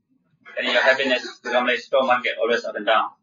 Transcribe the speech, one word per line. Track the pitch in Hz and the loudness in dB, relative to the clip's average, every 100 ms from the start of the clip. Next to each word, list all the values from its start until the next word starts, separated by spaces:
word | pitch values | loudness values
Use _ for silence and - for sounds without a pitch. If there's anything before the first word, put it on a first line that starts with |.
| _ _ _ _ - - | _ _ _ _ -14 -8
then | 254 | -2
your | 120 | 2
happiness | - 131 131 123 - - | 2 2 0 -2 -4 -12
become | 120 123 123 | -4 0 0
like | 117 | -2
stock | - 135 123 | 0 0 2
market, | 123 117 - | 0 0 -2
always | 113 113 | 0 0
up | 117 107 | -2 -6
and | 104 | 0
down. | 107 92 - | 0 0 -8